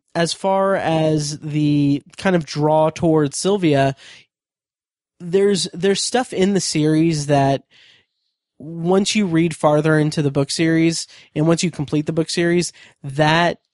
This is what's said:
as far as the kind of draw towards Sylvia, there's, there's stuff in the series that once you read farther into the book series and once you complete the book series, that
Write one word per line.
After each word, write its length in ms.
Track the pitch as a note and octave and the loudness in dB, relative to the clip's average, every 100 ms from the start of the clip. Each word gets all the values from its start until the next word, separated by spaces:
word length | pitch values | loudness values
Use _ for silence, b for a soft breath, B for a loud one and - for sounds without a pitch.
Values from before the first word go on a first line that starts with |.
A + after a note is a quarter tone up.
| _ E3 | _ -4
as 180 | E3+ | -4
far 420 | - G3 F#3+ G3 F#3+ | -2 -2 0 0 0
as 640 | A2+ D#3+ D#3 D#3 D3 D3+ | 0 0 0 0 -4 -8
the 600 | D#3 D3+ D3+ D3 C#3+ C#3+ - - | -6 -2 0 2 2 -2 -6 -4
kind 180 | G3 F3+ | 0 0
of 100 | C#3+ | -2
draw 440 | D3+ D3+ D#3 D#3 | -2 0 2 2
towards 480 | - E3 D#3 D3 - | 0 0 2 0 -2
Sylvia, 580 | F#3 G3+ E3+ C#3 C3+ B2+ B B _ _ _ _ _ _ _ _ _ - | -2 0 2 2 2 -2 B B _ _ _ _ _ _ _ _ _ -16
there's, 480 | F3 F#3+ G3+ F#3+ E3 | -2 2 2 2 -2
there's 280 | F3 G3 F#3+ | -2 -2 -2
stuff 300 | - A#3+ - | -2 -2 -2
in 200 | - F#3+ | -2 -2
the 60 | G3 | -2
series 680 | - D#3 D3+ D#3 E3 D3+ C#3+ | -2 0 2 2 2 0 0
that 360 | C#3+ C#3 C3+ _ b b b b _ _ _ _ - | 2 2 0 _ b b b b _ _ _ _ -20
once 560 | D3+ E3 E3+ G3 G3+ A3 | -14 -6 0 2 2 0
you 100 | G3 | 0
read 280 | E3 E3+ D#3 | 0 0 0
farther 420 | D3+ D3+ D#3 D#3 | 2 2 4 2
into 220 | D3+ D#3 | 2 0
the 80 | C#3+ | -2
book 180 | C#3 C#3 | -2 -2
series 580 | - E3 E3 E3 D#3+ - B B D#3 | -2 0 2 0 -2 -8 B B -2
and 120 | D#3+ | 0
once 160 | E3+ | 2
you 60 | F3 | -2
complete 360 | - C#3 D3+ D3+ | -4 -4 -4 -2
the 60 | |
book 160 | E3 D#3+ | -4 -4
series, 440 | - E3+ F3 E3 B B _ | -2 0 0 -4 B B _
that 560 | C#3+ C3+ D3+ E3 F3 - _ | -8 0 2 4 2 -2 _